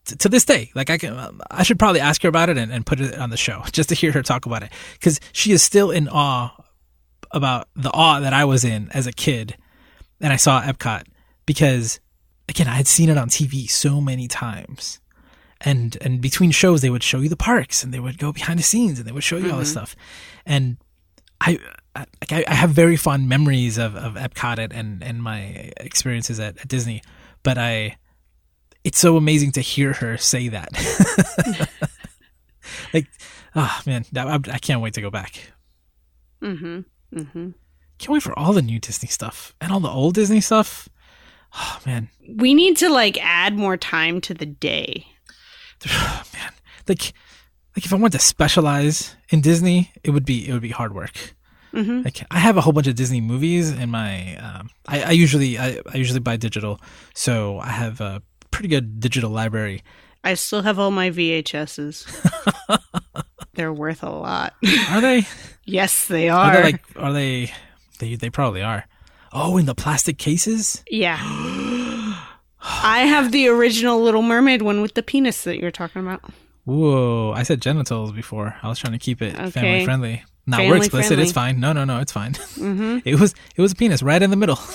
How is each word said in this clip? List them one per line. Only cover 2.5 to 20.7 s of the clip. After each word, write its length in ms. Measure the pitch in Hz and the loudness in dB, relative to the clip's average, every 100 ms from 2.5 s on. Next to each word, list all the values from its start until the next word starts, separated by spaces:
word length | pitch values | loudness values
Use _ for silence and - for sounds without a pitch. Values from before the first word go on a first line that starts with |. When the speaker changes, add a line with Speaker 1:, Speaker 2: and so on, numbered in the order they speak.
| 135 | 0
Speaker 1:
and, 140 | 113 | -2
and 120 | 123 - | -6 -4
put 140 | 127 | -2
it 160 | 139 - | -2 -4
on 140 | 120 | -6
the 80 | 113 | -4
show 260 | - 113 - | -4 -6 -4
<laughs> 40 | |
just 180 | - 147 | -2 0
to 60 | 165 | 2
hear 160 | 160 | 2
her 120 | 147 | 0
talk 220 | 123 123 117 | 0 -2 -4
about 180 | 110 | -8
it. 80 | 113 - - - | -8 -14 -20 0
'Cause 180 | 170 147 - | 2 2 -2
she 200 | - 214 | -2 4
is 100 | 185 | 4
still 300 | - 202 196 | 6 4 4
in 160 | 170 147 | 2 0
awe 400 | 151 139 127 120 - _ _ _ _ _ _ - | 0 0 -2 -4 -10 _ _ _ _ _ _ -8
about 360 | 151 135 123 - - | -2 0 -2 -6 -6
the 160 | 135 | 0
awe 280 | 156 160 143 | 4 6 6
that 140 | 135 | 2
I 120 | 135 143 | 4 4
was 200 | 131 120 | 4 2
in 240 | 107 104 | -2 -4
as 140 | 139 123 | -4 -4
a 80 | |
kid. 420 | - 160 120 110 - _ _ _ _ - _ | -2 -2 -2 -6 -14 _ _ _ _ -20 _
And 140 | 151 | 0
I 20 | 131 | 4
saw 260 | 147 131 | 4 4
Epcot 400 | 139 127 120 107 - _ _ _ - | 2 -4 -4 -6 -8 _ _ _ -4
because, 540 | 139 147 127 113 - _ _ _ _ - | 2 2 2 -2 -6 _ _ _ _ -4
again, 180 | - 131 | 0 0
I 60 | |
had 140 | 127 135 | 2 2
seen 200 | - 160 | 4 4
it 80 | 147 | 4
on 120 | 120 | 2
T 160 | - 139 | 0 -2
V 220 | 139 113 | -4 -4
so 340 | - 147 143 | 0 0 0
many 260 | 135 127 120 | 0 -4 -6
times. 720 | - 120 92 - - - - _ _ _ _ _ - | -8 -8 -8 -12 -14 -14 -14 _ _ _ _ _ -4
And, 340 | 143 131 117 - | 0 0 0 -4
and 200 | 131 123 | -4 -2
between 300 | 131 - 175 | 0 4 4
shows, 300 | 147 185 160 | 6 6 6
they 80 | 131 | 4
would 140 | 123 | 0
show 160 | - 131 | 0 0
you 100 | 151 | 0
the 60 | 175 | 0
parks 460 | - 233 127 - | 2 2 0 -4
and 100 | 127 | -4
they 60 | 127 | -8
would 180 | 127 147 | -8 -6
go 140 | 147 | -6
behind 260 | - - 170 | -4 -2 0
the 40 | |
scenes 340 | - 220 220 123 | 2 2 2 0
and 100 | 110 | -6
they 40 | |
would 120 | 139 | -6
show 140 | - 170 | -4 -2
you 140 | 180 | -2
all 80 | 135 | -2
this 100 | 147 | -2
Speaker 2:
Mm-hmm. 80 | 160 | -4
Speaker 1:
stuff. 180 | 107 - - - - - - | -8 -16 -20 -20 -20 -12 -2
And 320 | 143 127 | 0 0